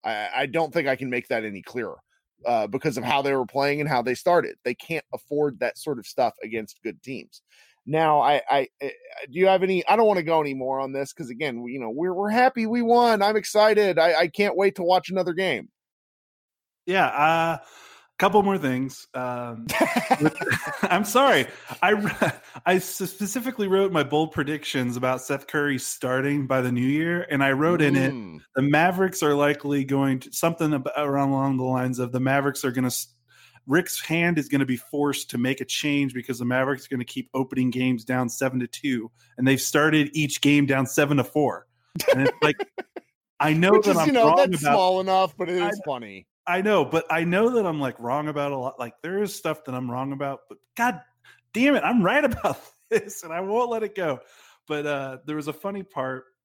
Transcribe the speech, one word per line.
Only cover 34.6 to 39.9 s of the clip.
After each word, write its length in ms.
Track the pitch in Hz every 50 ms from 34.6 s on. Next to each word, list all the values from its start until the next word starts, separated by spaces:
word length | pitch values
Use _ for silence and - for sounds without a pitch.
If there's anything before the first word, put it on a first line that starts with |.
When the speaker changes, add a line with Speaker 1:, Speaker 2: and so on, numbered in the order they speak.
| 135
Speaker 2:
be 120 | 127 127 117
forced 540 | - - - 143 143 143 139 - - -
to 60 | - 123
make 200 | 120 127 135 -
a 60 | 131
change 480 | - - - - 151 143 143 143 135 120
because 240 | 123 117 - 131 117
the 60 | 123
Mavericks 400 | 120 123 127 131 131 139 131 -
are 40 | -
gonna 140 | 139 123 123
keep 260 | - - 135 120 _ -
opening 380 | 131 131 127 - 131 127 127
games 340 | 117 127 127 127 127 113 113
down 240 | - 131 127 127 117
seven 300 | - - 135 131 131 127
to 80 | 120 120
two, 420 | - - - 143 127 120 107 117 _ _ _ _ _ -
and 100 | 127 131
they've 140 | 135 127
started 500 | - - - 151 147 156